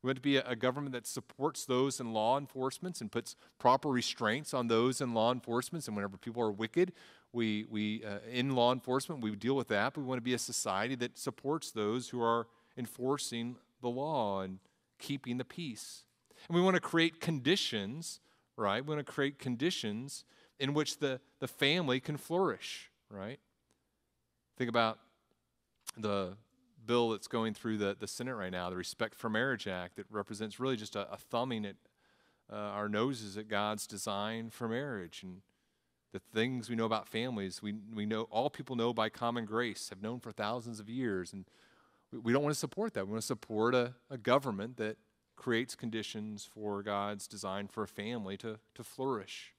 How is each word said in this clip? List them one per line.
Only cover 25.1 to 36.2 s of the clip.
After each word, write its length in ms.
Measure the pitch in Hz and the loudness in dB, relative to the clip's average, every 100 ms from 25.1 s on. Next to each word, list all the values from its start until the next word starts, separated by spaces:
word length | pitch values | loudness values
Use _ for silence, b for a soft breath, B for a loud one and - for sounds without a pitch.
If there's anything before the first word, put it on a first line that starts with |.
| _ _ _ _ _ _ _ - - | _ _ _ _ _ _ _ -16 -4
the 400 | 107 101 92 104 _ _ _ - | 0 0 -2 -6 _ _ _ -16
bill 260 | 110 120 117 | 2 4 4
that's 180 | 107 - | 0 -2
going 260 | 120 113 | 0 0
through 220 | 104 117 107 | -2 -2 0
the, 200 | 101 98 | 0 -2
the 80 | 104 | -8
Senate 260 | - 123 | -6 -6
right 160 | 120 92 | -4 -4
now, 200 | 92 90 | -4 -4
the 60 | 90 | -4
Respect 380 | 90 - 113 | -6 -4 -4
for 140 | - 117 | -2 0
Marriage 400 | 110 131 117 - | 2 2 0 -2
Act, 280 | 90 90 - | -4 -6 -10
that 100 | - | -8
represents 480 | 107 101 104 110 101 | -6 -6 -6 -6 -2
really 180 | 131 120 | -2 -2
just 200 | 107 - | -2 -6
a, 120 | 98 | -6
a 40 | 101 | -10
thumbing 480 | - 117 131 117 | -2 -2 0 -2
at, 120 | 104 98 _ b b b b b - | -4 -10 _ b b b b b -14
uh, 60 | 107 | -8
our 320 | 104 101 104 | -6 -2 0
noses 480 | 104 127 123 107 98 | 2 2 0 -6 -10
at 100 | 107 | -2
God's 400 | 101 104 107 - | 0 2 -2 -6
design 640 | 101 110 101 104 113 113 | -6 -4 -2 -2 -4 -8
for 160 | - 117 | -6 -2
marriage 540 | 117 147 110 85 - | -2 -2 -6 -8 -12
and 200 | 95 90 _ _ _ _ _ _ _ | -14 -14 _ _ _ _ _ _ _
the 60 | |
things 520 | 95 | -14